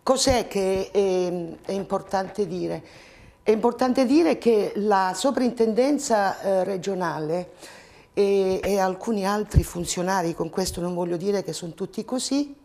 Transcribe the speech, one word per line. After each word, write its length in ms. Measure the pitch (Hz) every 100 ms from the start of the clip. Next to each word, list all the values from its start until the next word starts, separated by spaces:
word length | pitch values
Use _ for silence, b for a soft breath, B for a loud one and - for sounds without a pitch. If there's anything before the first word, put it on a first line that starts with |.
Cos'è 460 | - 262 269 247 -
che 440 | 196 190 190 190
è, 640 | 208 196 185 180 175 165 - -
è 60 |
importante 720 | 196 - 196 190 190 190 - 190
dire? 380 | 175 170 165 B B B B B B
È 100 | -
importante 540 | 214 240 240 254 247 247
dire 320 | 294 330 226
che 360 | 233 214 180 214
la 380 | 208 196 185 180
soprintendenza, 1200 | 285 254 247 240 226 214 269 294 - 220 196 -
eh, 240 | 196 190
regionale 880 | 185 190 180 185 175 151 156 175 180 B B B B B B
e, 460 | - 196 196 190 190
e 160 | 190 196
alcuni 460 | 190 185 - 208 190
altri 380 | 208 208 -
funzionari, 680 | 170 170 165 - 180 190 170
con 160 | - 165
questo 320 | 196 185 -
non 120 | 175
voglio 240 | 175 175 175
dire 260 | 196 202
che 80 | 170
sono 220 | 156 175
tutti 320 | - 190 - -
così 500 | 254 - 277 285 -